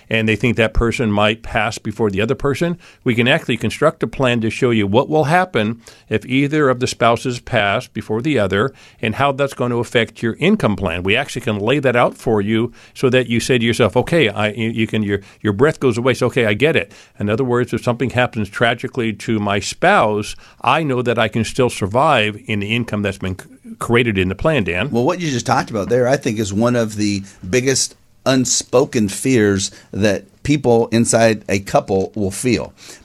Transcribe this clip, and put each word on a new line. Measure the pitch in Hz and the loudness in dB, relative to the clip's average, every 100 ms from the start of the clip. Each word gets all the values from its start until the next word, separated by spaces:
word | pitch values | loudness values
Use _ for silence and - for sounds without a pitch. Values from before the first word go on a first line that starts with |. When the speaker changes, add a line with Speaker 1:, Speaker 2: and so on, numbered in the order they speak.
| _ | _
Speaker 1:
and | 113 110 | 0 2
they | 107 | 2
think | 123 113 | 0 2
that | 113 - | 2 2
person | 117 - 113 | 0 0 0
might | 104 107 113 | 2 2 0
pass | - 117 107 - | -4 -2 -2 -4
before | 113 - 110 | -10 -2 -2
the | 95 | 0
other | 113 135 | -2 -2
person, | 139 135 170 170 - - | -2 -2 -2 -4 -10 -8
we | - 117 | -2 0
can | 120 | 2
actually | 156 - 117 | 2 0 -2
construct | 110 - 151 - | -2 0 0 0
a | 127 | -6
plan | - 127 120 | -2 0 0
to | 110 | -2
show | - 127 | 0 0
you | 113 101 | 2 4
what | 104 143 | 2 2
will | 151 | 0
happen | 143 175 185 - 107 117 - - _ | 2 2 0 0 -2 -4 -12 -20 _
if | 107 107 | -6 -2
either | 131 143 151 143 | 0 0 2 2
of | 123 | 2
the | 120 | -2
spouses | - 117 117 131 120 | 0 2 2 -2 -8
pass | - 120 101 104 - | -4 0 0 0 -4
before | - - 110 | -12 -6 -4
the | 143 135 | 0 0
other | 98 98 131 - - _ | 0 0 0 -4 -20 _
and | 113 110 | -6 0
how | 139 | 0
that's | 131 139 | 0 -4
going | - 123 | -2 -2
to | 120 | -2
affect | 117 120 113 - | 0 0 -2 -2
your | 117 - | -6 0
income | 160 214 123 95 | 0 2 0 0
plan. | 95 85 | -2 -2
We | 92 110 | 0 0
actually | 143 131 | -2 -6
can | 113 104 | -4 -2
lay | 104 147 | 0 2
that | 135 120 | 2 2
out | 127 - | 0 -2
for | - 107 | -2 0
you | 101 110 120 - - | 2 0 -2 -6 -20
so | - 131 | -2 2
that | 127 120 | 2 2
you | 117 | -2
say | - 127 | 2 0
to | 117 | 2
yourself, | - 110 123 | 2 2 2
"Okay," | 110 170 120 | 0 2 2
I, | 101 107 | 0 -2
you, | 107 113 | -2 -4
you | 113 110 | -2 -2
can, | 113 | 0
your, | 104 98 98 - | 0 -2 -4 -6
your | 107 | -4
breath | 101 143 - | 2 2 2
goes | 135 117 | 0 0
away, | 127 | 0
so, | 120 123 | 0 0
"Okay, | 131 113 | 0 0
I | 107 | 2
get | 143 135 | 2 0
it." | 85 - - _ | -4 -12 -20 _
In | 104 | -2
other | 110 131 | -2 0
words, | 120 123 | 0 0
if | 113 | -2
something | 123 120 127 | -4 -2 -2
happens | 123 123 117 98 | 0 -2 -2 -6
tragically | - 117 120 120 131 113 | 0 0 0 -4 -4 -4
to | 104 - 110 | -4 -2 -2
my | 104 101 | 0 -2
spouse, | - - 170 202 117 104 104 - - - | -4 0 2 4 2 0 -4 -10 -18 -6
I | - 143 | 0 0
know | 160 127 | 0 -2
that | 120 113 | 0 0
I | 110 | 0
can | 120 110 | 0 -2
still | - 123 | 0 0
survive | - 98 113 156 135 107 104 - | 0 -2 2 4 4 0 -4 -6
in | 104 | -4
the | 101 117 | -2 -2
income | 117 104 | -2 -2
that's | 101 95 | -4 -4
been | 92 95 | -6 -8
c-, | - - 233 226 | -12 -20 -20 -12
created | - 117 117 98 | 0 2 2 0
in | 90 | 0
the | 95 | 0
plan, | - 139 87 | 0 0 0
Dan. | 87 131 | -2 -2
Speaker 2:
Well, | 117 131 | 0 0
what | 180 | -2
you | 165 | -2
just | 127 98 | -4 0
talked | 127 - | -2 -2
about | 113 98 | -4 0
there, | 120 123 | 2 2
I | 147 | 0
think, | 139 110 | 0 -2
is | 104 | -2
one | 101 120 120 | 0 2 2
of | 110 101 | -2 -2
the | 104 101 98 - 92 | -2 -2 -6 -14 -2
biggest | 127 131 131 - - _ _ - | 0 0 -2 -2 -8 _ _ 0
unspoken | 131 127 - - 123 - 127 104 | 0 0 -2 0 0 2 0 -2
fears | - 135 127 104 98 - - - | -2 0 4 4 2 -4 -10 -12
that | 98 104 92 - _ | -2 0 0 -6 _
people | - 147 123 117 113 | -2 0 2 2 2
inside | 113 117 117 113 107 - | 2 2 4 4 2 -2
a | 98 | -4
couple | 98 147 - 95 95 - | 0 -2 0 -2 -2 -4
will | 98 | -4
feel, | 98 127 98 67 - - - | -2 0 0 -2 -12 -20 -20